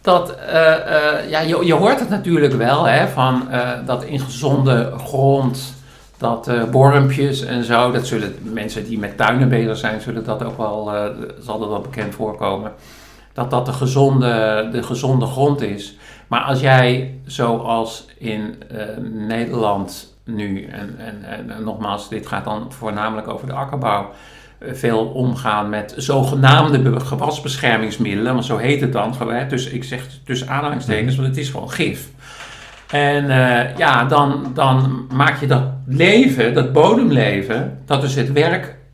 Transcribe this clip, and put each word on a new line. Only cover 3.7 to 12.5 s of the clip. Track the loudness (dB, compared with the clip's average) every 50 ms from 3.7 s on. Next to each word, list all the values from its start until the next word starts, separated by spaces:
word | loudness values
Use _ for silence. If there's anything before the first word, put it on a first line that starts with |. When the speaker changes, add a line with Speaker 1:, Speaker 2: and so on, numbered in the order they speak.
| -4 -6 -4
Speaker 1:
dat | -4 -4 -4 -4
in | -6 -6 -6
gezonde | -6 -6 -8 -4 -2 0 2 2 4 4 4 2 2 -2 -6
grond, | -10 -10 -6 -2 2 4 4 4 4 2 0 -2 -4 -10 -12 -14 -18 -20 -20 -20 -20 -20 -20 _
dat, | -6 -4 -4 -4 -4 -2
eh, | -2 0 0 0
bormpjes | 2 4 6 6 8 6 6 4 2 2 0 0 -2 -2 -4
en | -4 -4 -4 -4 -2
zo, | 2 2 2 2 2
dat | 0 -2 -2
zullen | -2 -4 -4 -4 -6 -8 -10
mensen | -10 -8 -8 -6 -6 -6 -8 -8 -8
die | -6 -6 -6
met | -6 -8 -2
tuinen | 0 0 2 4 4 4 4
bezig | 4 2 0 0 -2
zijn, | -2 -4 -4 -4 -4
zullen | -6 -8 -8 -6 -6
dat | -6 -6 -6 -6
ook | -8 -6
wel, | -6 -4 -4 -4 -4 -6 -4 -4
eh, | -4 -4 -4 -6 -10 -12 -14 -14 -16
zal | -10 -8 -6 -6
dat | -4 -4
wel | -6 -6
bekend | -8 -8 -8 -6 -6 -6 -6
voorkomen, | -6 -6 -6 -6 -4 -4 -4